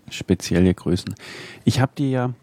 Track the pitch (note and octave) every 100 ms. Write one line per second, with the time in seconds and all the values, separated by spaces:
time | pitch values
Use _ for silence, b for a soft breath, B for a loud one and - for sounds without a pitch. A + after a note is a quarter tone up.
0 | - - - F2+ - F2 F#2 F2+ D2+ F2+
1 | - - B B B B A#2 B2 C3+ -
2 | C#3 B2+ B2 A#2+